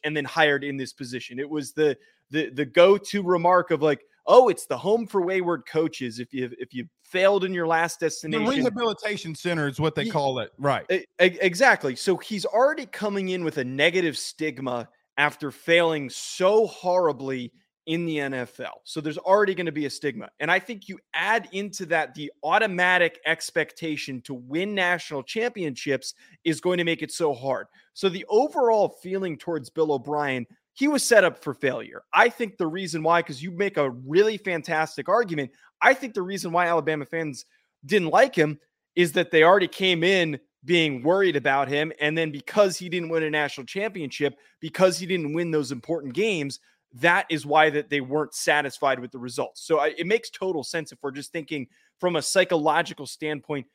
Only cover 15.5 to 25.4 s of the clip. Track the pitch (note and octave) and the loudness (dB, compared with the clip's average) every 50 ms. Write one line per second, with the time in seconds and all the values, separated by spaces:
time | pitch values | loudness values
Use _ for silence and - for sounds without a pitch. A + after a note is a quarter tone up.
15.5 | - - - E3 E3 F3 E3+ E3 D#3+ D3 C#3 A#2+ - - - - - - F#3 F#3+ | -10 -6 0 4 4 4 4 4 0 -2 -4 -8 -10 -12 -12 -10 -4 0 2 4
16.5 | G#3+ A3 A3+ F#3 - - F3 F3+ F3+ F3+ F3 D3+ C#3 A#2+ C3+ C3+ C3+ B2+ B2 A#2 | 4 4 2 2 -2 -4 -2 0 2 2 2 2 0 -2 -6 -6 -6 -6 -8 -10
17.5 | _ _ _ _ _ _ _ D#3+ D#3+ E3+ E3+ E3 D#3 D3 C#3 C3+ C3+ B2+ A#2+ - | _ _ _ _ _ _ _ -6 -4 -4 -2 -4 -4 -4 -4 -4 -6 -6 -8 -8
18.5 | - - B2 - - - _ - - D#3+ D3 D#3+ D3 F3 - F#3 G3 G#3 G#3 G3 | -10 -12 -12 -12 -12 -14 _ -14 -10 -8 -8 -8 -8 -4 2 4 4 4 4 2
19.5 | F#3+ F3 F3 D#3 C#3 D3+ D3 C3 - - - C#3 A#2 A2 G#2+ - _ - - E3 | 0 -2 -4 -4 -4 -4 -6 -6 -6 -6 -6 -6 -6 -8 -10 -14 _ -4 -2 0
20.5 | F#3 G3 - - A#3 G3 - - F#3+ - _ _ - D#3+ F3+ G3+ A3 A#3 - - | 0 0 -2 -4 -14 -14 -14 -16 -18 -18 _ _ -6 -4 0 0 0 0 -2 -6
21.5 | F3+ F#3+ G3+ G3+ - - F#3 D#3 E3+ D#3+ D3 B2+ B2 D#3 D3 D3 - _ - D#3 | -8 -8 -8 -8 -10 -10 -6 -2 -2 -2 -2 -2 -6 -12 -12 -12 -12 _ -2 0
22.5 | F3+ G#3+ A3 G#3 F3+ F3 F3+ F3+ F3+ F3+ F3 D#3+ - - - D3+ E3 - - - | 2 2 2 2 0 2 2 4 4 4 2 0 -2 -4 -4 -4 -2 -2 -4 -6
23.5 | - E3 D3+ D#3 - - E3+ D#3+ D3+ C#3 - D3 C3 A#2+ - - C3+ B2 B2 B2+ | -2 -4 -4 -4 -6 -10 -8 -8 -8 -8 -8 -10 -10 -12 -12 -12 -14 -14 -10 -8
24.5 | C#3+ E3+ F#3+ G#3 G#3 G3 F3+ F3 F3+ D#3+ - - D#3 C3+ B2+ - - A3 | -6 -6 -4 -4 -4 -2 0 0 0 -2 -4 -8 -8 -8 -8 -8 -6 -4